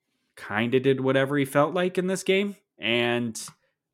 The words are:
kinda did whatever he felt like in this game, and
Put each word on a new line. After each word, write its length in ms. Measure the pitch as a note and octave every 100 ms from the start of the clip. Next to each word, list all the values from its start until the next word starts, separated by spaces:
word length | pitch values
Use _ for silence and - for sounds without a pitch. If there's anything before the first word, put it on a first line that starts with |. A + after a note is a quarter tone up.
| _ _ _ -
kinda 440 | - G#2 A#2+ C3
did 200 | C3+ C3
whatever 380 | C3 C3+ C3+ C#3+
he 60 |
felt 300 | C#3 C#3+ D3+
like 220 | F3+ F3+ F#3
in 80 | F#3
this 140 | F#3+
game, 320 | - F#3+ G3+ G3 _ -
and 640 | G2+ A#2+ A#2+ A#2+ A#2+ G#2+ - - _ _ _